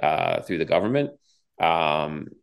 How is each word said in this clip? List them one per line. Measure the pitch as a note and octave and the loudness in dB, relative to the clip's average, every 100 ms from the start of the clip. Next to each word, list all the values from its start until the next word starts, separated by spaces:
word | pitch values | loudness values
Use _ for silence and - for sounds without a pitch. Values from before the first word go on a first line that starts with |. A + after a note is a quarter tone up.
uh, | D2+ D#2 E2+ - | 0 2 0 -2
through | - F2 | -2 -4
the | D#2+ | 0
government. | E2+ G#2 C3+ C#3+ - _ _ _ - | 2 2 0 -2 -6 _ _ _ -2
Um, | D#2+ E2 D#2+ D2+ D2+ D2+ - - | 0 2 2 0 -2 -6 -12 -14